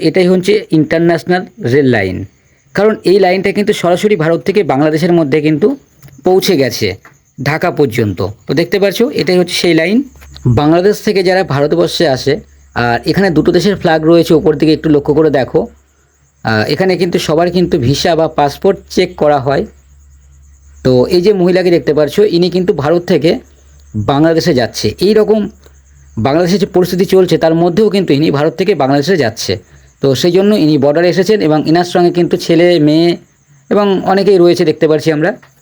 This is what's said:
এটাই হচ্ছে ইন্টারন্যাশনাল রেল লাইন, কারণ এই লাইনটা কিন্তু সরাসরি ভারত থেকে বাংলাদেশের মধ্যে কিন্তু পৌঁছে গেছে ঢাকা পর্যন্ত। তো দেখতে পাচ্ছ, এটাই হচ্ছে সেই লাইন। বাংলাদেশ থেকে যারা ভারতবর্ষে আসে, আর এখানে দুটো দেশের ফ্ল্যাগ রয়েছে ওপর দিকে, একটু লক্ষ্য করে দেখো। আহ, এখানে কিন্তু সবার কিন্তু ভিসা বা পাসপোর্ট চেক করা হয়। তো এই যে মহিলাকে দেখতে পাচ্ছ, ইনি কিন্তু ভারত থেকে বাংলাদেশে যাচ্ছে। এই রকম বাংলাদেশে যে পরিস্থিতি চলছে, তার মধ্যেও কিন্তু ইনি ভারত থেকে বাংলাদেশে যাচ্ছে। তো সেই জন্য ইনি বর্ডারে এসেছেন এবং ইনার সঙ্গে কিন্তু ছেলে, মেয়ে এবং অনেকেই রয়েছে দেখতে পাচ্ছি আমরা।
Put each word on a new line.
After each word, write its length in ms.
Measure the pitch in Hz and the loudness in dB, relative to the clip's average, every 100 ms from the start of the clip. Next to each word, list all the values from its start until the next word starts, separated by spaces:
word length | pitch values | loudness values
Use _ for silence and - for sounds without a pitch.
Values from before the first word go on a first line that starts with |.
| 165 | 0
এটাই 180 | 170 180 | 0 2
হচ্ছে 200 | 185 180 208 - 160 | 0 0 -2 0 -2
ইন্টারন্যাশনাল 640 | 147 170 170 165 - 180 220 - 135 | 0 0 0 0 -2 -4 -4 -8 -2
রেল 160 | 139 135 | 0 2
লাইন, 220 | 117 95 92 98 _ _ _ _ | 0 -2 -6 -10 _ _ _ _
কারণ 200 | - 214 214 175 | -2 0 0 0
এই 80 | 196 | 2
লাইনটা 260 | 185 196 196 185 | 2 0 -2 -4
কিন্তু 160 | 208 - | -2 -2
সরাসরি 320 | 175 175 208 196 | 0 0 0 0
ভারত 160 | 156 165 190 | 0 -2 -2
থেকে 120 | 208 151 | -2 0
বাংলাদেশের 400 | 135 147 151 175 170 | 0 0 0 2 2
মধ্যে 200 | 147 151 147 | 2 0 0
কিন্তু 220 | 151 143 277 _ _ - - 180 | 0 0 -2 _ _ -20 -6 0
পৌঁছে 280 | 185 185 170 | 0 2 0
গেছে 260 | 127 - 104 - - _ _ - 135 | 0 -2 -6 -8 -16 _ _ -8 -4
ঢাকা 220 | 156 165 135 | -2 -4 -2
পর্যন্ত। 400 | 139 104 107 95 95 - - | -2 0 -4 -2 -6 -8 -6
তো 60 | 143 | -4
দেখতে 160 | 170 202 | -2 0
পাচ্ছ, 160 | 196 175 247 - | -2 0 -2 -2
এটাই 160 | 160 180 | 0 0
হচ্ছে 140 | 175 - | 0 -2
সেই 120 | 180 160 | 0 0
লাইন। 180 | 165 226 285 - - - 127 120 | 0 -2 -4 -12 -20 -6 -2 0
বাংলাদেশ 360 | 147 170 190 202 - | 2 2 2 0 -2
থেকে 140 | 196 185 | -2 0
যারা 140 | 185 190 | 0 0
ভারতবর্ষে 500 | 139 147 170 170 - 175 127 | -2 0 0 -2 0 -2 0
আসে, 180 | 135 165 - _ _ | -2 -4 -6 _ _
আর 240 | 110 120 117 - | -4 -2 -2 -2
এখানে 180 | 156 196 151 | 0 0 2
দুটো 140 | 151 175 | 2 2
দেশের 180 | 180 190 | 0 -2
ফ্ল্যাগ 180 | 170 160 156 | 0 0 2
রয়েছে 220 | 170 165 | 2 4
ওপর 180 | 160 160 147 | 2 2 0
দিকে, 120 | 156 151 | 0 0
একটু 100 | 160 147 | 2 0
লক্ষ্য 160 | 143 147 | 2 0
করে 120 | 156 139 | 2 0
দেখো। 220 | 120 156 214 _ _ _ _ _ _ _ | 0 -2 -4 _ _ _ _ _ _ _
আহ, 200 | 113 110 110 | -4 -2 -2
এখানে 200 | 147 190 165 | -2 0 0
কিন্তু 180 | 180 175 - | -2 -2 -2
সবার 220 | 160 175 175 | 0 0 0
কিন্তু 200 | 175 170 123 | 0 0 -2
ভিসা 260 | 139 185 160 | -2 0 0
বা 60 | 160 - | 0 0
পাসপোর্ট 380 | 143 - 196 - - | -2 0 -2 -2 -6
চেক 160 | - 180 - | -4 -4 -2
করা 160 | 151 143 127 | 0 0 -2
হয়। 160 | 143 214 - _ - _ - _ - - _ - - | -4 -6 -12 _ -20 _ -20 _ -20 -20 _ -20 -6
তো 80 | - 127 123 180 | 0 2 2 2
এই 60 | 190 | 2
যে 60 | 196 | 2
মহিলাকে 300 | 175 180 180 170 | 2 2 2 0
দেখতে 160 | 147 147 | 0 0
পাচ্ছ, 180 | 143 - 208 170 | 0 0 0 2
ইনি 120 | 180 175 | 0 0
কিন্তু 160 | 180 165 | -2 -2
ভারত 200 | 147 175 175 | 0 -2 0
থেকে 180 | 165 156 262 - _ _ - - 107 104 | 0 0 -2 -6 _ _ -20 -12 -8 -2
বাংলাদেশে 400 | 139 160 160 175 127 | 2 2 2 0 0
যাচ্ছে। 260 | 113 - 107 - 185 | -2 -4 -6 -2 0
এই 80 | 214 | 2
রকম 200 | 196 214 202 - - _ _ _ - - 117 | 2 0 -2 -10 -20 _ _ _ -16 -4 -2
বাংলাদেশে 300 | 151 180 190 | 0 0 0
যে 40 | 202 180 | 0 0
পরিস্থিতি 280 | 180 175 185 | 0 0 2
চলছে, 220 | 190 185 160 | 2 2 2
তার 100 | 165 165 | 2 2
মধ্যেও 260 | 175 180 214 | 0 0 0
কিন্তু 160 | 202 170 143 | 0 0 0
ইনি 100 | 160 143 | 0 0
ভারত 160 | 156 156 | -2 -2
থেকে 120 | 190 170 | -2 0
বাংলাদেশে 340 | 131 143 143 185 | 0 0 0 0
যাচ্ছে। 280 | 117 - - 92 - - _ - | -2 -4 -6 -6 -8 -20 _ -4
তো 40 | 135 135 | -2 0
সেই 120 | 180 175 | 2 2
জন্য 140 | 202 214 | 2 2
ইনি 120 | 151 151 | 2 2
বর্ডারে 240 | 139 147 175 | 2 2 0
এসেছেন 240 | 165 185 214 151 | 0 0 0 2
এবং 100 | 151 151 | 0 2
ইনার 180 | 165 175 | 0 0
সঙ্গে 160 | 180 175 175 | 0 0 0
কিন্তু 160 | 170 - | -2 -2
ছেলে, 220 | - 165 175 175 151 | 0 2 4 4 2
মেয়ে 220 | 156 170 - - _ _ _ - | 2 0 -2 -8 _ _ _ -4
এবং 160 | 196 202 190 - | 0 0 0 0
অনেকেই 260 | 190 196 190 | 0 2 4
রয়েছে 260 | 175 170 160 | 4 2 0
দেখতে 160 | 151 156 | 0 0
পাচ্ছি 200 | 156 156 151 | 0 0 -2
আমরা। 140 | 170 254 - _ | -2 -6 -14 _